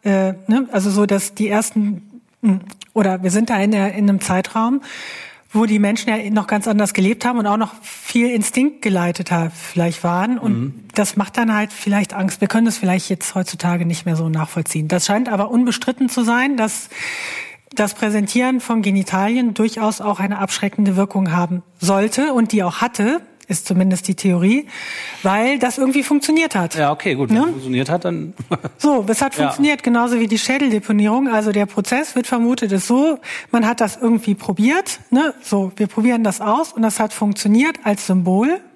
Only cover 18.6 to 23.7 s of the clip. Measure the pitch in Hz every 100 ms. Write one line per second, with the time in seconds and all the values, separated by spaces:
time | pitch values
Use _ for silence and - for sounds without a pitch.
18.6 | - 226 202 196 185 190 202 240 247 202
19.6 | 226 226 214 214 208 196 196 202 196 -
20.6 | 202 - 202 185 196 196 190 170 175 180
21.6 | - _ 175 196 214 220 302 254 226 214
22.6 | 180 - 240 240 208 330 - _ - 170
23.6 | -